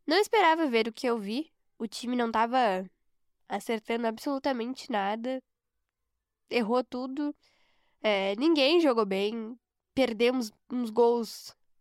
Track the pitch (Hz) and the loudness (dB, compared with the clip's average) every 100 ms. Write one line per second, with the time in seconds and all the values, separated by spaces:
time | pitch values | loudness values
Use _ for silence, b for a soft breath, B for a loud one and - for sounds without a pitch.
0 | - 349 415 427 339 320 302 226 226 - | 0 2 4 4 4 4 2 2 0 -2
1 | 254 233 202 240 320 _ _ - 214 - | -2 -2 -4 -6 -8 _ _ -10 -10 -8
2 | 240 247 233 220 233 262 226 185 190 _ | -4 -2 0 0 2 2 2 0 -4 _
3 | _ _ _ _ - 202 - 220 - 233 | _ _ _ _ -10 -8 -4 -6 -4 -2
4 | 233 220 294 269 285 247 233 262 - 214 | -2 -4 -4 -2 -2 -2 -4 -8 -4 -2
5 | 196 220 247 262 - _ _ _ _ _ | -2 -4 -4 -6 -10 _ _ _ _ _
6 | _ _ _ _ _ 240 208 247 247 247 | _ _ _ _ _ -2 0 0 -2 -6
7 | 262 269 294 - _ _ _ _ _ _ | -6 -4 -6 -6 _ _ _ _ _ _
8 | 214 196 196 208 311 302 262 339 302 226 | -2 0 0 0 2 4 4 6 4 2
9 | 202 196 208 233 220 247 _ _ _ - | 0 0 -2 -4 -8 -14 _ _ _ 0
10 | 247 214 240 254 220 - _ 247 226 214 | 0 2 2 2 -4 -10 _ -6 -2 2
11 | 233 240 220 - - - _ _ | 4 4 -2 -10 -18 -20 _ _